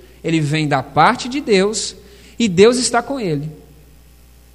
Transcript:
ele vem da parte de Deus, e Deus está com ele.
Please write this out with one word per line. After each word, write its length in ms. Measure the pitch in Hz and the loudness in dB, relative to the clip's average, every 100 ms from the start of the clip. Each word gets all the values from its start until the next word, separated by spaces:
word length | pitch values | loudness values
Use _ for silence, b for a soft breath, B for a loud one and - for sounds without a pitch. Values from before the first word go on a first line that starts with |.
| B B | B B
ele 160 | 165 160 | -4 -2
vem 300 | 143 156 151 | -2 -2 0
da 140 | 139 | -2
parte 440 | 127 - 185 247 247 | -2 2 2 2 -6
de 140 | 277 | -6
Deus, 560 | 302 196 202 220 - - B B B B | 0 2 2 -4 -10 -12 B B B B
e 80 | 233 | 0
Deus 300 | 170 214 247 | 6 6 4
está 260 | 247 233 | -2 -4
com 160 | 233 277 | -4 -6
ele. 320 | 196 143 151 - - - - - - - - - - | -4 -4 -6 -14 -20 -20 -20 -20 -20 -20 -20 -20 -20